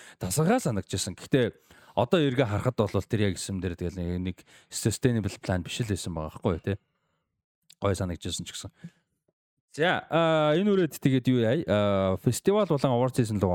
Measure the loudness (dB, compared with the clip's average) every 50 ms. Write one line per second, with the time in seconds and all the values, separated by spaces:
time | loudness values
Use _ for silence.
0 | -20 -20 -12 _ -6 -4 0 0 2 2 2 2 0 0 -2 -2 -4 -4 -4 -4
1 | -4 -6 -8 -12 -6 0 2 2 2 0 -2 -8 _ _ -20 -20 -20 -6 0 0
2 | 2 2 4 2 4 2 2 2 2 2 2 0 0 -2 0 2 0 2 2 -2
3 | -2 0 -2 0 0 0 0 -4 -6 -6 -6 -4 -4 -6 -6 -4 -6 -6 -6 -6
4 | -6 -4 -4 -4 -4 -6 -6 -8 -14 _ -20 -20 _ _ -12 -2 -2 -2 -2 2
5 | 0 0 0 0 -2 -4 -8 -8 -4 -2 -2 -2 -2 -6 -6 -8 -4 -4 -4 -4
6 | -4 -8 -8 -6 -8 -8 -10 -4 -2 -2 -2 -2 -2 -6 -6 -6 -8 _ _ _
7 | _ _ _ _ _ _ _ _ _ _ _ _ _ _ -18 _ -2 -2 -2 0
8 | -2 -6 -6 -6 -8 -8 -8 -8 -10 -12 -14 -14 -14 -16 -18 _ -20 -20 -20 _
9 | _ _ _ _ _ _ _ _ _ _ _ _ _ _ _ 0 0 0 0 0
10 | -2 -2 0 2 2 4 2 2 2 2 2 2 2 2 2 2 2 0 -2 -2
11 | 0 2 2 2 2 2 2 2 4 2 2 0 0 2 2 2 4 2 2 2
12 | 2 2 0 2 0 0 0 2 0 2 2 2 2 2 0 0 2 2 2 2
13 | 2 0 0 0 -2 0 0 0 2 2 2